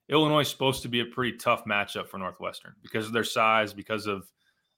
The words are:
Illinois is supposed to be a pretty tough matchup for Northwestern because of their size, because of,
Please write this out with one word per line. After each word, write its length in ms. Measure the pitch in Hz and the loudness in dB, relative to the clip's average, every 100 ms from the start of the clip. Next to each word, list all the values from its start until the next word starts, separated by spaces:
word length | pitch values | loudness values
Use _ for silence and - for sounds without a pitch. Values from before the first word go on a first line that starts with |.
| - | 0
Illinois 320 | 151 151 151 | 2 4 4
is 60 | 135 | 2
supposed 360 | - 135 131 | 0 0 0
to 40 | 120 | -2
be 120 | 120 | -2
a 60 | 117 | -2
pretty 300 | - 123 - | -2 -2 0
tough 300 | 120 113 107 | 0 0 0
matchup 420 | 104 101 107 90 | -2 -2 -6 -8
for 100 | 98 | -8
Northwestern 560 | 92 - 90 - 90 - | -8 -8 -10 -10 -16 -20
because 260 | - 113 107 | -6 -6 -2
of 60 | |
their 100 | 113 | -2
size, 500 | 110 120 110 110 107 | 0 2 4 4 2
because 320 | 98 98 110 104 | -4 -6 -4 -4
of, 240 | 98 - _ _ _ _ | -6 -8 _ _ _ _